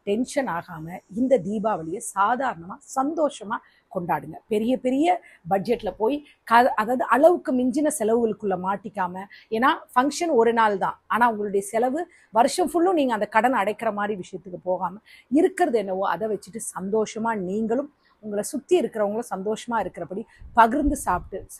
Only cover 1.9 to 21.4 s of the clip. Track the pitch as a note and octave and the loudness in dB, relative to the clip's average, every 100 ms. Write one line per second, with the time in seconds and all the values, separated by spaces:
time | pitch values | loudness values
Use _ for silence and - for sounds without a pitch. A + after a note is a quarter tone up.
1.9 | G3 - G3 G3+ B3 C4+ E3 F3 A#3+ - | -8 -6 0 0 0 -2 -6 -12 -18 -10
2.9 | - C4+ E4 D4 - G3+ A#3+ - _ _ | -4 -2 0 -2 -2 -10 -10 -10 _ _
3.9 | F#3 F3 D#3+ D3+ - - G#3+ A3+ B3+ B3+ | -6 -2 -4 -4 -14 -4 -2 0 0 0
4.9 | C4 E4 F4+ - - E3 G3 F3+ A#3+ G3 | 2 2 0 -4 -14 -2 -2 0 -2 -4
5.9 | - A3 D4 D4 _ - A#3 B3+ - G#3+ | -2 0 -2 -6 _ 2 6 6 2 0
6.9 | B3 - B3 D#4+ F4 E4+ B3+ B3+ B3 D4+ | 0 2 6 6 6 0 0 0 0 0
7.9 | C4+ G#3+ A3+ A#3 G#3 G#3 F#3 F#3 G3+ G#3 | 0 0 2 2 -2 -4 -2 -2 -6 -6
8.9 | G3+ F3+ F#3 G3 - - A3 C4 E4 - | -6 -6 -6 -14 -18 -6 2 2 2 -2
9.9 | - C4+ D4 E4+ C4 A3+ A#3 A3 G3+ F3+ | 0 0 0 2 4 4 6 4 2 -2
10.9 | - - G#3 A#3+ G#3+ G#3 G3 G3 A3+ B3 | -4 -2 2 2 2 -2 -2 -2 0 0
11.9 | C#4+ F4 _ _ A3 B3+ - E4+ F4 F4 | -2 -6 _ _ 2 2 2 0 2 2
12.9 | F4 C4+ A3 G3+ A3+ A#3+ B3+ G3 G#3 A3+ | 4 2 0 0 2 4 2 0 -2 -4
13.9 | G#3 G#3 G#3 F3+ F#3 F#3+ F3 F3+ F3+ F3+ | -2 -4 -6 -8 -14 -12 -10 -4 -4 -4
14.9 | G3 _ - - C4+ F#4 F#4 F4 A#3 G3 | -8 _ -20 0 2 4 2 2 2 0
15.9 | F#3 G3 E3+ G#3+ G3 - G#3 - - F#3+ | -2 -2 -2 -2 -4 -8 -14 -12 -8 -2
16.9 | G#3+ G#3+ A3 A3+ A3 F3+ G3+ A3+ A#3 C#4+ | -2 -2 -4 -4 -2 -2 -2 -2 -2 -4
17.9 | _ _ _ G#3+ G3+ G#3 C#4+ - F4+ A3+ | _ _ _ -8 -6 -4 -6 0 2 2
18.9 | A3 G#3 G#3+ A#3+ F#3+ F#3+ G#3+ - A#3 F3+ | -2 -2 -2 -6 -6 -4 -6 -4 -4 -4
19.9 | - E3+ F#3+ A3+ - - - A3+ C4+ D4 | -8 -10 -10 -12 -16 -4 2 4 4 0
20.9 | D4 - F3+ - A#3 | 0 0 -2 -4 -12